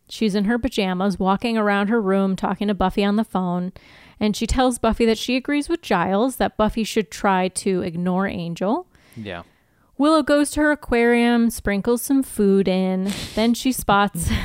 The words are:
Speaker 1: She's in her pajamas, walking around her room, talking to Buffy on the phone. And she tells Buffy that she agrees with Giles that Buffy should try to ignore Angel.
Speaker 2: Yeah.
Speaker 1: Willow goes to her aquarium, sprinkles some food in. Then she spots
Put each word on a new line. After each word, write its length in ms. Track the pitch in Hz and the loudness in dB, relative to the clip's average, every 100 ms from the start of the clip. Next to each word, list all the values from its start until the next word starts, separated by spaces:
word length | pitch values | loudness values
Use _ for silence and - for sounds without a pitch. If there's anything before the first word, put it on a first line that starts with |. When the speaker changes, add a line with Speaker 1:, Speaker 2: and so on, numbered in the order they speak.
| - | -16
Speaker 1:
She's 260 | - 220 | -2 0
in 120 | 196 202 | 0 0
her 120 | 240 | 0
pajamas, 600 | 247 - 190 180 196 180 | -2 -2 -2 0 -2 0
walking 380 | 190 196 240 226 | 0 0 0 0
around 300 | 208 202 202 | 0 0 2
her 120 | 233 | 0
room, 340 | 190 196 196 190 | 2 2 0 0
talking 320 | 190 185 208 | -2 -2 -2
to 40 | |
Buffy 300 | 196 185 - | 0 0 0
on 140 | 202 202 | 0 0
the 60 | |
phone. 480 | 226 190 185 175 180 - - - - - | -2 -2 -2 -2 -4 -10 -20 -20 -20 -4
And 160 | 214 208 | -2 -2
she 120 | 226 | -2
tells 320 | - 254 233 | 2 2 2
Buffy 260 | 226 226 226 | 0 2 2
that 120 | 220 | 0
she 160 | - 254 | -2 -4
agrees 340 | 247 294 285 | -2 -4 -2
with 120 | 330 | -4
Giles 540 | - 190 175 196 254 - | -2 0 0 0 0 0
that 200 | 202 - | -4 0
Buffy 260 | 214 - | -2 0
should 280 | 220 - 208 | -4 -2 -4
try 380 | - 208 185 185 | -2 0 2 0
to 320 | - - 185 | -2 -2 -2
ignore 460 | 185 165 175 180 196 | -2 -4 -2 0 -2
Angel. 600 | - 170 170 185 285 359 _ _ - | -4 -8 -4 -2 -2 -4 _ _ -14
Speaker 2:
Yeah. 280 | 104 87 87 _ _ _ _ - | -10 -10 -12 _ _ _ _ 0
Speaker 1:
Willow 260 | 285 320 | 2 4
goes 260 | 269 294 285 | 4 2 2
to 100 | - | 0
her 100 | 302 | 0
aquarium, 760 | 294 - 240 233 240 240 240 233 | 0 0 2 4 4 4 4 2
sprinkles 500 | - - 202 196 240 | -2 -4 -2 0 -2
some 220 | - 269 | 0 0
food 440 | 262 - 202 196 196 | 0 2 4 4 4
in. 440 | 185 185 185 190 196 - - | 2 0 0 -2 -6 -6 -2
Then 180 | 226 | 0
she 180 | 240 269 | 2 0
spots 580 | 247 - 202 202 - 170 220 | -2 0 2 2 0 -2 -2